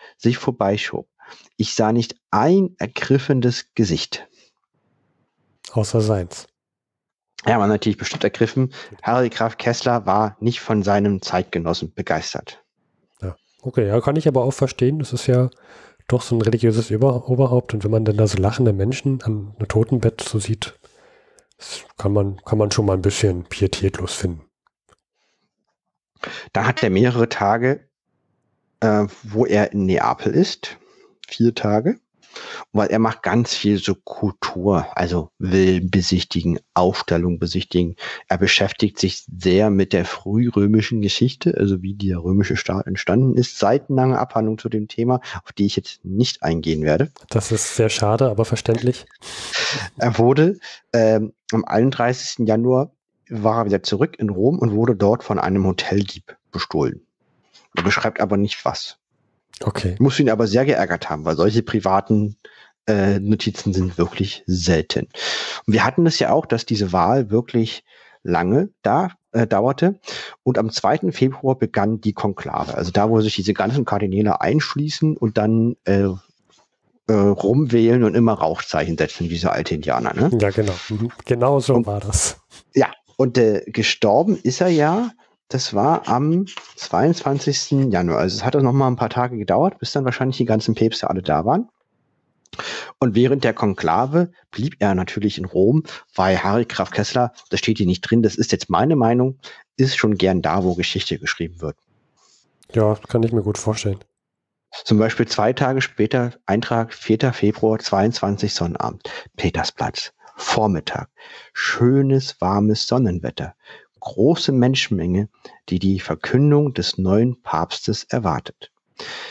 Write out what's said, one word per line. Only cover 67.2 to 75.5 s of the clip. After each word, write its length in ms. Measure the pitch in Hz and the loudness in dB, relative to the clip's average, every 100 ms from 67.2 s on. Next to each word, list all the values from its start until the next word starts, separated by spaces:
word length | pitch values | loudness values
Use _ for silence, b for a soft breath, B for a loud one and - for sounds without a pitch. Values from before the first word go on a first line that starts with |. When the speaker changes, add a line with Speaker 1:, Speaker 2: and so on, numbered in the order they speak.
| 107 | 2
Speaker 1:
wirklich 540 | 110 120 117 113 - _ b b b | 0 0 -2 -2 -6 _ b b b
lange 480 | - 85 90 131 202 _ | -2 0 2 2 0 _
da, 280 | 104 135 185 - _ | 0 0 0 -8 _
äh, 140 | 117 113 | -2 2
dauerte. 540 | 101 123 135 175 196 B B B B | 2 2 2 0 0 B B B B
Und 160 | - 127 | -2 0
am 120 | 110 | 0
zweiten 420 | - 98 156 180 | 0 0 0 0
Februar 440 | - 131 131 131 131 | 0 0 0 -2 0
begann 440 | 110 - 104 110 | -2 0 0 0
die 120 | 107 | -2
Konklave. 600 | - 104 95 69 71 - | -2 -4 -4 -6 -6 -4
Also 160 | - 90 | -4 -2
da, 180 | 101 110 | 0 4
wo 120 | 113 | 4
sich 140 | 107 | 2
diese 200 | - 95 | 0 -2
ganzen 300 | 101 104 135 | 0 0 0
Kardinäle 560 | 117 101 101 95 107 - | -2 -2 0 0 2 2
einschließen 760 | 90 147 - 143 151 - 156 151 | 2 0 0 -4 -4 0 0 0
und 220 | 110 107 | 0 0
dann, 380 | 107 | 2